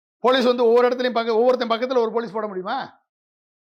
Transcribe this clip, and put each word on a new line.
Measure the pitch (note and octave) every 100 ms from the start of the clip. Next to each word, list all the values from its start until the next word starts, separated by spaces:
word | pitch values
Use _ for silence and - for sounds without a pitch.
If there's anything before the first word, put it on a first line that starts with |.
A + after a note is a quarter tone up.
| _ _
போலீஸ் | A3+ C4
வந்து | B3 B3 A#3
ஒவ்வொரு | A#3+ B3
இடத்துலயும் | B3 B3
பக்க-, | A#3 A3+ A3
ஒவ்வொருத்தன் | B3 B3+ A#3
பக்கத்துல | A3+ B3+ B3+
ஒரு | A3+
போலீஸ் | A3 A#3
போட | G#3 G#3+
முடியுமா? | F#3 F#3 B3+ F#3 - _ _ _ _ _ _